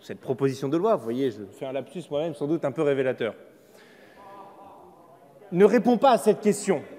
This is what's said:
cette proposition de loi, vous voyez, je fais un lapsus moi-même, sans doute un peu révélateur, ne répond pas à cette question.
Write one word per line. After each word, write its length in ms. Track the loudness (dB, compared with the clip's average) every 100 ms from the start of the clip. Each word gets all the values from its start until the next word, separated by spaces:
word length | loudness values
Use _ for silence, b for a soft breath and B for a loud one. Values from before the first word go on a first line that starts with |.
cette 200 | -16 -12
proposition 480 | -6 -2 -2 -2 -4
de 80 | -2
loi, 180 | 0
vous 80 | -2
voyez, 300 | -2 -4 -4
je 100 | -4 -12 -12
fais 80 | -10
un 60 |
lapsus 320 | -8 -10 -12 -8
moi-même, 220 | -6 -4
sans 120 | -4 -4
doute 180 | -2
un 60 | -2
peu 120 | -2
révélateur, 520 | 0 0 0 -2 -4 -6 -16 -20 _ B B B B B -20 -20 -20 -20 -20 -20 -20 -20 -20 -20 -20 -20 -4
ne 140 | 4
répond 340 | 6 6 4 4
pas 140 | 4
à 60 | 4
cette 220 | 2 2
question. 440 | 2 0 0 -2 -4